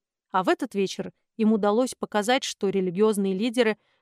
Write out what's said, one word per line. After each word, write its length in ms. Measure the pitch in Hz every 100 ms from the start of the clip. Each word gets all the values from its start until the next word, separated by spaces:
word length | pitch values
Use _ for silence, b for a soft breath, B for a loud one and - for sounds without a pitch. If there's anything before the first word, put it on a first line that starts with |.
| _ _ _
А 100 | 190
в 60 | 185
этот 260 | 349 262 202
вечер 380 | 190 - - - _ -
им 160 | 220
удалось 400 | 220 202 214 254
показать, 500 | - - 208 202 262
что 240 | - - 196
религиозные 640 | 190 185 175 220 202 196
лидеры 440 | 190 240 226 220 208 _ _